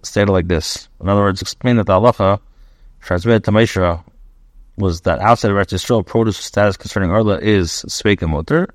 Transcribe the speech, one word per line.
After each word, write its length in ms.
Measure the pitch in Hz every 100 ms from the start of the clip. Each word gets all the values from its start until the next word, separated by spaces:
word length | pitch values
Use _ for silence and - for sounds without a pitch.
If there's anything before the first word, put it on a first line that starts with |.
stated 280 | - 101 101
like 180 | 92 87
this. 400 | 85 - - - _
In 80 | 95
other 140 | 101
words, 180 | 101 95
explain 360 | 98 - 127 117
that 100 | 101
the 120 | 92
halacha 400 | 117 - 98 101 - _ - _ - -
transmitted 440 | - 90 110 110
to 60 | -
Moshe 540 | 107 113 95 87 85 - - - _ _ - - -
was 240 | 95 82
that 160 | - 82
outside 300 | 104 120 110
of 60 | 101
Eretz 160 | 95
Yisrael, 320 | 95 - 117 -
produce 300 | 117 110 98
status 400 | - 101 104 95
concerning 340 | - 101 92
Orla 280 | 104 107 98
is 460 | 107 101 85 - -
Sveik 320 | - 107 101
and 120 | 82
Mutter, 360 | 76 78 160 185